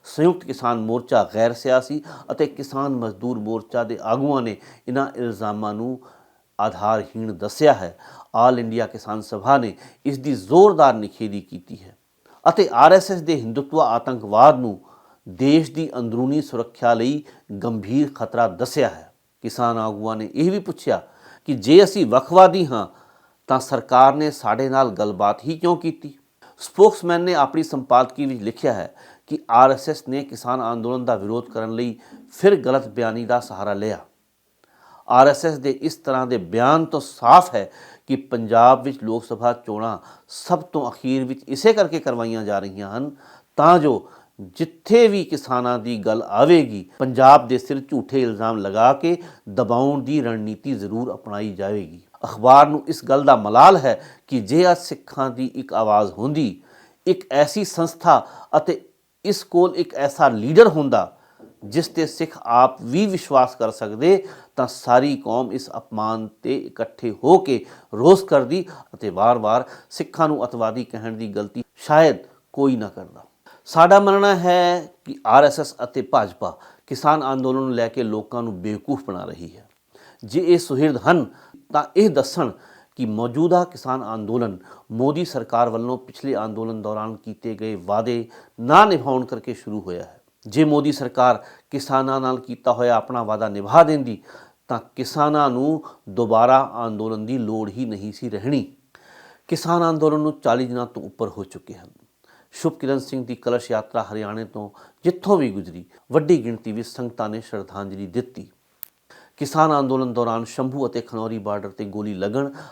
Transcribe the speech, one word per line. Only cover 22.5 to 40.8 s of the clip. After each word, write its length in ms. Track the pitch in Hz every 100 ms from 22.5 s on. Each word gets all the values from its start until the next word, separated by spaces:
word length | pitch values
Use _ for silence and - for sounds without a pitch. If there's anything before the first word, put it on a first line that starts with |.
| 180 160
ਹਾਂ 220 | 120 92 - _ _ _ _ -
ਤਾਂ 100 | 131
ਸਰਕਾਰ 560 | - 123 - 127 135 143
ਨੇ 140 | 151
ਸਾਡੇ 360 | 147 110 113 135
ਨਾਲ 200 | 135 131
ਗੱਲਬਾਤ 540 | 95 104 95 101 - 135
ਹੀ 120 | 160
ਕਿਉਂ 180 | 170 170
ਕੀਤੀ? 360 | 165 - 147 - _ _ - _
ਸਪੋਕਸਮੈਨ 600 | - - 202 202 175 170
ਨੇ 120 | 175 170
ਆਪਣੀ 280 | 131 160
ਸੰਪਾਦਕੀ 640 | 156 139 127 123 127 - 139
ਵਿੱਚ 160 | 127
ਲਿਖਿਆ 320 | 104 110 143
ਹੈ 200 | 107 85 - - _ _
ਕਿ 100 | 156 -
ਆਰ 220 | 117 131
ਐਸ 160 | 135 -
ਐਸ 140 | 151 -
ਨੇ 160 | 135
ਕਿਸਾਨ 380 | 139 120 123 127 117
ਅੰਦੋਲਨ 320 | 117 113 127 123
ਦਾ 100 | 113
ਵਿਰੋਧ 300 | 101 117 120
ਕਰਨ 260 | 113 110 113
ਲਈ 220 | 120 110 - - _
ਫਿਰ 220 | - 190 190
ਗਲਤ 320 | 123 135 110
ਬਿਆਨੀ 380 | 123 113 113 113
ਦਾ 140 | 120
ਸਹਾਰਾ 340 | 120 95 101
ਲਿਆ। 240 | 101 107 92 - _ _ _ _ _ _ _ _ - -
ਆਰ 200 | 123 135
ਐਸ 180 | 143 165
ਐਸ 120 | 147
ਦੇ 140 | 139
ਇਸ 240 | 135 156 156
ਤਰ੍ਹਾਂ 320 | - 131 127
ਦੇ 100 | 120
ਬਿਆਨ 480 | 85 110 127 160 160
ਤੋਂ 140 | 151
ਸਾਫ਼ 540 | 139 - 120 175 175 113
ਹੈ 140 | 92 - - - -
ਕਿ 80 | 131
ਪੰਜਾਬ 680 | 135 120 110 113 120 131
ਵਿੱਚ 200 | 131 135
ਲੋਕ 200 | 107 113
ਸਭਾ 300 | 113 110 120 117 -
ਚੋਣਾਂ 320 | 107 113 98 - - _
ਸਭ 340 | - - 175
ਤੋਂ 260 | 175 156